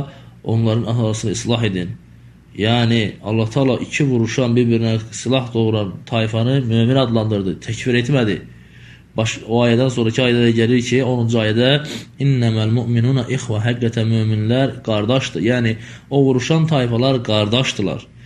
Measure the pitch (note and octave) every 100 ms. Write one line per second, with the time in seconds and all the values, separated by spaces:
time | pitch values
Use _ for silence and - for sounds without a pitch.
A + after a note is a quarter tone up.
0 | C#3+ - - - - A2+ A2+ A2+ G2 A#2
1 | A2 G#2+ A2+ F2 G#2+ A#2 A2+ F#2 F2 A2+
2 | - - - - - - G#2 A#2+ A2+ A#2
3 | G2+ - G#2 A2 A2 C#3+ C3+ A#2 - -
4 | C#3+ B2 A2+ - B2 A#2 A#2+ A2+ A2+ A2
5 | A2 - A#2 C3 A#2+ A2+ A2 A2 G2+ D#2+
6 | - A#2 A2 A2+ A#2 C#3 A#2+ A2+ A2+ C3+
7 | B2 A2+ A2 G#2 F#2+ E2 - A2 - A#2+
8 | A#2+ C#3+ A2 F2+ - - - - - -
9 | - A2+ A2+ - - A#2 A#2+ A#2 C3 B2
10 | A2+ A2+ B2+ A#2+ A#2 A2+ A2+ B2 A#2+ B2
11 | B2+ B2 A#2 A#2 G#2+ A2 B2 C#3+ D3 -
12 | - - C#3 C3 A#2 A2 A2 A#2+ A#2 A#2+
13 | A#2+ C3 A#2+ C3 - G#2+ A2+ B2 A#2 A2+
14 | A2+ A2+ A2 G#2+ G#2+ B2 C3+ - - G#2+
15 | G#2 C3+ C#3 D#2+ G2+ B2 A#2 G#2+ - -
16 | - C#3 C3+ B2+ - D#3+ D#3 D3+ A#2+ A#2
17 | C3 C3 A2+ G#2+ G#2 A#2+ C3+ - F#2+ C#2
18 | - -